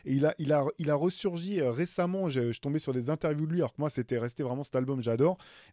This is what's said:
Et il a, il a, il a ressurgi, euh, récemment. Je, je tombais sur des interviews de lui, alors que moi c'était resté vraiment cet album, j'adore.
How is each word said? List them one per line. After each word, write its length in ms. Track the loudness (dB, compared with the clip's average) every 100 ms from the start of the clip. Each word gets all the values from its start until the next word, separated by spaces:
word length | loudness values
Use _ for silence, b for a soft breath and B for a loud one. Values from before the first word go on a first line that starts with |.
| -2
Et 80 |
il 120 | 2 2
a, 80 | 2
il 160 | 2
a, 100 | 2 2 -2
il 100 | 0
a 60 | 2
ressurgi, 640 | 2 0 -4 -4 -4 0
euh, 120 | 0
récemment. 580 | 0 -2 -2 -2 0 0
Je, 240 | 0 0
je 80 | -2
tombais 180 | -2 -2
sur 140 | 0
des 160 | -2 -2
interviews 360 | -2 0 0 0
de 60 |
lui, 80 | 0
alors 140 | 0
que 80 | -2
moi 80 | -2
c'était 300 | -2 -2 -2
resté 240 | -2 -4
vraiment 200 | -4 -4
cet 120 | -2 -2
album, 240 | 0 0
j'adore. 360 | 0 4 4 2 B B B